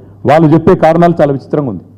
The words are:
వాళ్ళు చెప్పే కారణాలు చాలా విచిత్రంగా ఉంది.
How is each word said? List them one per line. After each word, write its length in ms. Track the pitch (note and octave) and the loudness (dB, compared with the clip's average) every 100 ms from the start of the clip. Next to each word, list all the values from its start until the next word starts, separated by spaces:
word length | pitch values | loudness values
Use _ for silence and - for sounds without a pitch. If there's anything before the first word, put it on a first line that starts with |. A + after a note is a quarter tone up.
| - - - | -20 -8 -2
వాళ్ళు 180 | D#3 D#3+ | 2 2
చెప్పే 200 | D#3+ E3 F3+ | 2 0 2
కారణాలు 300 | D#3+ E3 E3+ E3+ | 2 2 0 0
చాలా 120 | D3 C3+ | -2 -4
విచిత్రంగా 340 | - E3 C3+ | -6 -6 -6
ఉంది. 100 | F2+ - | -10 -16